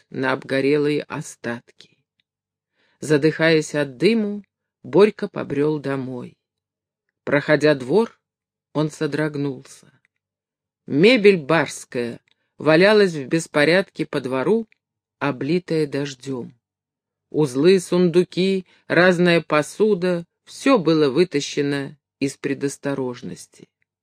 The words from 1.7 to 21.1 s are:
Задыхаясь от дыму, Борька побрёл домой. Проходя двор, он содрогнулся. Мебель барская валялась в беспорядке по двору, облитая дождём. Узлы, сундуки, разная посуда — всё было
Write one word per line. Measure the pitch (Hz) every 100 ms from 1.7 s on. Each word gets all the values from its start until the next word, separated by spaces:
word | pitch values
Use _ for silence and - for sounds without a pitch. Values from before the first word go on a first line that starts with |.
| _ - _ _ _ _ _ _ _ _ _ _ _
Задыхаясь | 139 147 156 151 160 160 151 147
от | 139 123
дыму, | 185 226 208 208 - _ _ _
Борька | 123 147 214 - -
побрёл | - - 131 151 151
домой. | 135 135 127 127 123 - _ _ _ _ _ _ _ _
Проходя | - 143 156 147 147 139
двор, | 123 185 226 - _ _ _ _ _
он | 143 156
содрогнулся. | - 156 147 156 147 143 127 139 - 147 _ _ _ _ _ _ _ _ _ -
Мебель | 135 202 262 202 190
барская | 135 160 131 - - 123 117 - _ _ _ _
валялась | 147 160 196 214 196
в | 156 123
беспорядке | 165 - 151 147 185 190 -
по | 151 147
двору, | 123 131 139 226 220 _ _ _ _ _
облитая | 139 127 135 180 - 160 147
дождём. | 135 143 135 135 127 - - _ _ _ _ _ _ _
Узлы, | - 147 127 170 190
сундуки, | - 180 180 165 175 165 190 190 - _ -
разная | 165 185 175 175 170
посуда — | - 151 147 - 214 190 180 175 170 _
всё | _ - 277 254
было | 156 160 147